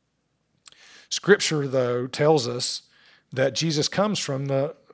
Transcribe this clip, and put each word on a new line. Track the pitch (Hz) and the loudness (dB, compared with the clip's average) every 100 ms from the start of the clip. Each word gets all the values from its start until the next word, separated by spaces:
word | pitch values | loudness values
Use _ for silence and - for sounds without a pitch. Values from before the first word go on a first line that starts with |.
| _ _ _ _ _ _ - - - - - | _ _ _ _ _ _ -20 -20 -20 -20 -10
Scripture, | - - 170 - 156 139 | -2 4 4 4 -2 -2
though, | 131 123 120 127 | 0 0 -2 -4
tells | - 147 156 120 | 2 4 4 2
us | 120 - - - _ _ _ _ | -4 -4 -6 -10 _ _ _ _
that | 127 135 | -2 -2
Jesus | - 160 151 - | 0 -2 0 0
comes | - 208 190 | 0 0 -2
from | - 135 139 | -4 -6 -4
the, | 135 147 - - | -2 -2 -6 -20